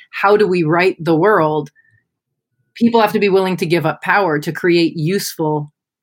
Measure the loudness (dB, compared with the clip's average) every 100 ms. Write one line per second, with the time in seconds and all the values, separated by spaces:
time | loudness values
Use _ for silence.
0 | _ -2 2 2 2 0 0 2 0 -2
1 | -2 2 2 2 0 -2 -6 _ _ _
2 | _ _ _ _ _ _ _ -2 0 2
3 | 2 2 2 2 0 -2 -2 0 -2 -4
4 | -2 0 0 -2 -4 -4 0 2 0 -2
5 | -4 -4 -6 -6 -4 -4 -6 _ _ _